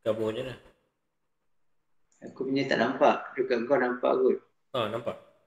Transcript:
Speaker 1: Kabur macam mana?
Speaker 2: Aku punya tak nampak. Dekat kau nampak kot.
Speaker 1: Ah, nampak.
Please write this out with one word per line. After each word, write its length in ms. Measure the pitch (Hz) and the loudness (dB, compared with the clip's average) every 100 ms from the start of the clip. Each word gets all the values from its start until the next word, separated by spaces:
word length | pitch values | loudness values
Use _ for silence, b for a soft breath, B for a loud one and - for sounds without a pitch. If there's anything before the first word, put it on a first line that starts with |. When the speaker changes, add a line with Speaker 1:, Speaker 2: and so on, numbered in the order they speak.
Speaker 1:
Kabur 320 | - 110 110 | -2 -2 -2
macam 160 | 113 131 | -4 -8
mana? 80 | 117 - _ _ _ _ _ _ _ _ _ _ _ _ _ _ _ | -12 -18 _ _ _ _ _ _ _ _ _ _ _ _ _ _ _
Speaker 2:
Aku 240 | 123 - 131 | -20 -8 -2
punya 160 | 135 | -2
tak 160 | 139 127 | 0 2
nampak. 560 | 117 135 139 110 - - | 0 4 4 4 -2 -6
Dekat 320 | 123 117 117 | -2 0 2
kau 80 | 139 | 2
nampak 400 | 123 123 131 135 | 2 0 0 4
kot. 240 | 127 104 _ _ _ | 4 2 _ _ _
Speaker 1:
Ah, 160 | 131 110 | -4 -2
nampak. 320 | 113 117 95 - _ | -4 -6 -10 -14 _